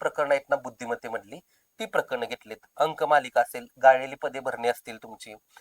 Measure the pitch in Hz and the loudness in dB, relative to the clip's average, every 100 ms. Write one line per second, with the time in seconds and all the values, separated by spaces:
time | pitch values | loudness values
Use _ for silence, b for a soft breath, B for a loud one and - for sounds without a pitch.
0 | 151 - 143 139 - 139 131 120 117 117 | -4 -2 0 0 0 -2 -2 -10 -8 -6
1 | 117 113 101 170 - _ _ - 220 - | -6 -10 -10 -18 -20 _ _ -12 -2 -2
2 | - 127 220 - 107 107 _ - 156 151 | 0 -2 -4 -8 -12 -18 _ 0 0 0
3 | 151 151 127 123 120 123 120 _ 131 131 | 4 4 4 2 0 -2 -12 _ 6 6
4 | 131 139 143 131 131 117 120 117 - 113 | 2 -6 -8 -6 -6 -2 -2 -2 -6 -14
5 | 113 - 113 107 _ b | -16 -18 -18 -20 _ b